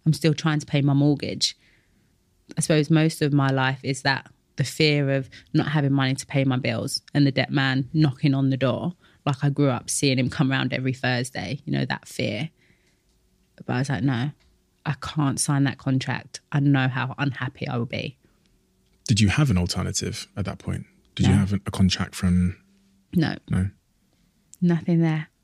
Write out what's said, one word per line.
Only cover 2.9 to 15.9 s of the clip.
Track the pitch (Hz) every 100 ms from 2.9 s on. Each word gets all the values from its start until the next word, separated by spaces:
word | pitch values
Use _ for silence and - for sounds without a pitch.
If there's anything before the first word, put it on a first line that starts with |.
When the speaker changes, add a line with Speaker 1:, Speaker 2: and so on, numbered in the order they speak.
Speaker 1:
most | 160 160 -
of | 151
my | 143 135
life | 135 131 135
is | 127 135
that | 139 135 - _ _ -
the |
fear | 131 - 156 147 139
of | 135 131 - -
not | 156 147
having | 151 139
money | 139 131
to | 135 -
pay | 139
my | 135 127
bills | 131 113 139 - -
and | 143 139
the |
debt | 131 123
man | 139 135 131 131
knocking | 160 151 - 151
on | 135 135
the | 131
door. | 135 110 170 - _ _
Like, | 147 139
I | 143
grew | 139 143
up | 120 -
seeing | - 143 127
him | 123
come | - 135
round | 131 127
every | 131 131
Thursday, | 127 127 123 127 - 92 147
you | 151
know, | 139 131
that | - -
fear. | - 117 107 160 _ _ _ _ _ _ _ _ _ _ -
But | -
I | 123
was | 135
like, | 98
"No, | 135 117 147 - _ _ _ _
I | 151 139
can't | - 156 139 -
sign | - 139
that | 135 -
contract. | 139